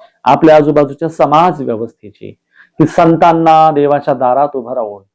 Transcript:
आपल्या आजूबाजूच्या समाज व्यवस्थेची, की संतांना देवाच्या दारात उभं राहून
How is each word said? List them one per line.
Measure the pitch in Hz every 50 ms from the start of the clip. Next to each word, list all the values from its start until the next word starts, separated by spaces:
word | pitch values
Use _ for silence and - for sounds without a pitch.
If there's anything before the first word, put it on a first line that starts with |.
| _ _ _ _ -
आपल्या | 127 139 - 165 156 156
आजूबाजूच्या | 156 147 151 147 147 147 139 135 - 165 156
समाज | 160 - 156 139 147 160 175 180 160 151
व्यवस्थेची, | 127 123 113 107 113 113 _ _ 107 104 _ _ 110 101 101 _ _ _ _ _ _ _ _ -
की | 156
संतांना | - - 180 170 165 165 160 175 170 165 165 165 160 156 156 156 156
देवाच्या | 151 143 143 143 143 139 - 156 135
दारात | 123 131 123 127 135 147 143 -
उभं | 131 117 120 127
राहून | 127 110 104 101 101 98 _